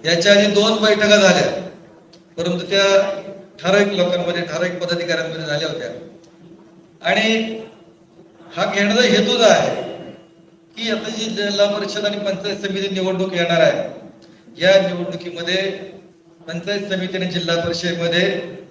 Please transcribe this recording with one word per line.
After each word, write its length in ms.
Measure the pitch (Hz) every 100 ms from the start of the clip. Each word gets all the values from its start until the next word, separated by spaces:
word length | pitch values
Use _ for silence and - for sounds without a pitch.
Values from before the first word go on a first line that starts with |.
याच्या 260 | 156 170 196
आधी 120 | 202
दोन 320 | 202 202 220 214
बैठका 320 | 214 202 208
झाल्या, 320 | 208 190 175 - - - - - - - - _ -
परंतु 280 | 175 180
त्या 180 | - 196 196 196 - - - - - -
ठराविक 320 | 175 202 202
लोकांमध्ये, 480 | 180 180 180 170 175
ठराविक 360 | 170 160 180 180
पदाधिकाऱ्यांमध्ये 640 | 175 170 170 160 160 160
झाल्या 220 | 151 147 160
होत्या. 220 | - 123 - - - - _ - - - - _ _
आणि 600 | 165 196 220 226 226 - - - - _ _ - - - -
हा 100 | -
घेण्याचा 360 | 208 196 202 226
हेतूच 400 | 240 208 - 233
आहे 400 | 214 - - - - - - - - _ _ _ _ 220
की 140 | 226
आता 180 | 208 208
जी 160 | -
जिल्हा 400 | 220 190 202 196
परिषद 400 | 202 202 196 208
आणि 120 | 208 202
पंचायत 400 | 202 190 202 190
समिती 300 | 196 190 196
निवडणूक 440 | 190 185 185 190
येणार 280 | 180 170 170
आहे, 280 | 151 - - - - - - - - -
या 220 | 180 190
निवडणुकीमध्ये 920 | 180 175 175 - 175 170 170 190 190 - - - - _ _ _ -
पंचायत 420 | 170 196 202 190
समिती 240 | 185 185 185
आणि 80 |
जिल्हा 300 | 175 175 165
परिषदेमध्ये 840 | 170 170 170 175 170 170 170 196 - - - -